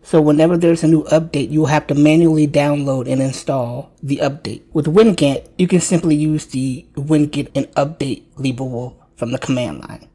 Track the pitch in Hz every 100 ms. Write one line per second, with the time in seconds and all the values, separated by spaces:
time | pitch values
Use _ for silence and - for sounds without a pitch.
0 | - 170 151 151 160 175 170 165 156 160
1 | 151 156 160 143 135 151 156 151 - 143
2 | 147 156 165 156 147 147 147 147 139 135
3 | 127 131 135 131 - 135 120 123 143 _
4 | 139 139 143 143 - - _ 160 151 170
5 | 226 175 143 135 - - 180 180 - 180
6 | 170 151 156 151 - 135 135 131 - -
7 | 143 156 147 143 139 143 - - 143 165
8 | - - _ - 135 120 131 120 123 -
9 | _ _ 117 127 - 127 117 73 50 -
10 | -